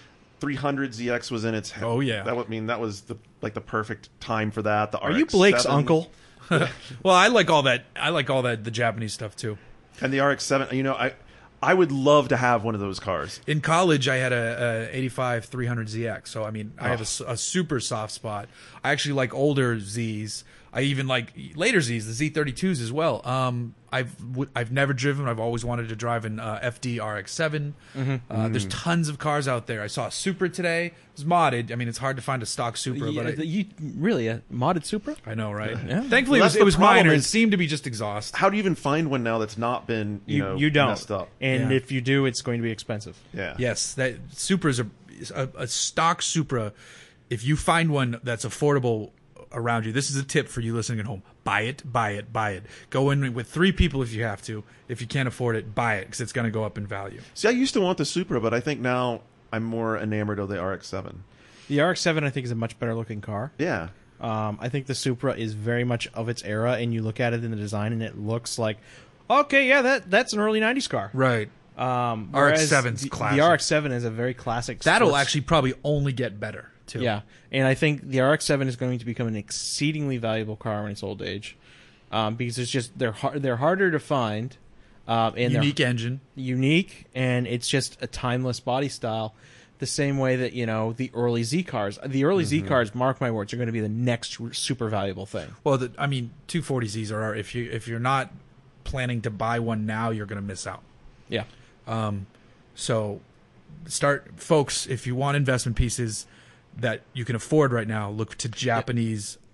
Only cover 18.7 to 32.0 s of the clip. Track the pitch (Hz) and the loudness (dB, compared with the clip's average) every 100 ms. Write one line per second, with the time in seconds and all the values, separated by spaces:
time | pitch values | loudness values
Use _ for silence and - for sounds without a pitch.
18.7 | - 135 147 147 139 127 135 147 139 123 | -6 -2 0 0 0 0 2 2 4 2
19.7 | 117 101 113 113 107 107 - - - - | 0 -4 -4 -4 -4 -8 -10 -14 -20 -8
20.7 | 117 139 135 131 127 120 - 135 147 214 | -2 0 0 0 -2 -2 -10 -14 -2 2
21.7 | 220 120 117 110 113 151 156 147 123 190 | 4 2 -2 -4 -4 -2 0 -2 0 0
22.7 | 156 113 139 160 107 123 131 127 120 117 | 0 -2 0 0 0 -2 0 0 -2 -6
23.7 | - _ 127 123 - 117 127 139 - 117 | -12 _ -4 -4 -8 -8 -6 -4 -4 -2
24.7 | 135 139 131 135 139 135 113 117 117 120 | 0 2 2 0 0 -2 -2 -2 -2 -2
25.7 | 120 113 110 120 117 110 110 113 107 123 | -4 -4 -4 -2 -2 -2 -6 -6 -4 -4
26.7 | 117 127 117 107 104 95 - 156 151 147 | -4 -4 -4 -4 -6 -6 -4 -2 -2 -6
27.7 | 143 - 139 131 131 - 110 113 117 98 | -10 -12 -4 -2 -2 -4 -2 0 0 -2
28.7 | 98 170 170 156 143 151 147 139 123 - | -4 0 0 0 -2 -2 -2 0 -2 -4
29.7 | 110 104 - 107 - 190 180 180 - 175 | -6 -6 -6 -6 -4 -4 0 -2 0 -2
30.7 | 170 170 170 - - 147 175 151 120 110 | 0 -2 -8 -20 -8 2 4 6 4 -2
31.7 | 117 120 113 | -4 -4 -4